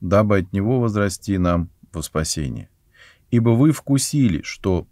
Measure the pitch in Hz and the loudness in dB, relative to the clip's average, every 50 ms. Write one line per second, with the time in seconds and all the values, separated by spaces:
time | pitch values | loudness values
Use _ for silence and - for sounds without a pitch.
0 | - 87 95 104 107 104 104 98 95 - - 98 98 110 131 127 120 113 101 104 | -4 0 2 2 4 4 2 0 0 -2 -2 -2 0 0 0 0 0 0 0 0
1 | 101 98 - - - - 98 95 90 87 87 87 85 - - _ - _ - 82 | 0 -2 -2 -6 -4 -2 -2 0 2 2 0 0 -2 -4 -10 _ -20 _ -10 -10
2 | 78 - - 78 78 - - 80 73 65 57 55 - - _ _ _ _ _ _ | -10 -6 -4 -4 -4 -4 -4 -6 -6 -6 -8 -10 -12 -16 _ _ _ _ _ _
3 | - - _ _ _ _ - 117 113 117 113 117 139 160 147 - - - 139 135 | -20 -20 _ _ _ _ 0 2 2 4 4 4 4 2 2 0 -2 -2 -2 -2
4 | - - - 147 131 110 82 71 - - - - - 95 92 82 - - | 0 -2 0 0 2 2 0 -2 -6 -10 -14 -6 -2 -2 -2 -2 -4 -6